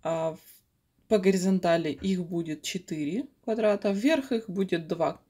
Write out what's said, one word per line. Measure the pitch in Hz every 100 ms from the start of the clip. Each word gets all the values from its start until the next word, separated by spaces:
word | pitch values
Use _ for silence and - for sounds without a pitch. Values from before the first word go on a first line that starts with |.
А | 160 165 160
в-, | 160 - - _ _ _ _ _
по | 214
горизонтали | 185 190 185 190 175 165 156
их | - 196 185 170
будет | 170 165 151
четыре | - 190 - 160 147 190 294 _
квадрата, | - 220 214 202 208
вверх | 196 254 311 269
их | 233 220
будет | 185 196 170 160
два. | 165 156 -